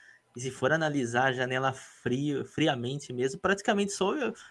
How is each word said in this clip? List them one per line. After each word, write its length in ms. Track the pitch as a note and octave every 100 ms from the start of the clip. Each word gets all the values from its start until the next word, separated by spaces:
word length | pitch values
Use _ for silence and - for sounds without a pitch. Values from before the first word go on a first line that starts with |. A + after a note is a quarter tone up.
| - - _ -
e 40 |
se 100 | B2+
for 220 | - C3
analisar 540 | D#3+ D#3+ C#3+ A#2 A#2+ C3+
a 40 |
janela 400 | B2+ B2+ C3 C3+
frio, 720 | - - - A#2 B2+ D3 C3+
friamente 680 | - - D#3 B2+ A#2+ C#3+ -
mesmo, 280 | B2+ C3 E3+
praticamente 520 | - G3 - G#3 G3+
só 180 | - G3
o, 180 | D4 C#4 - -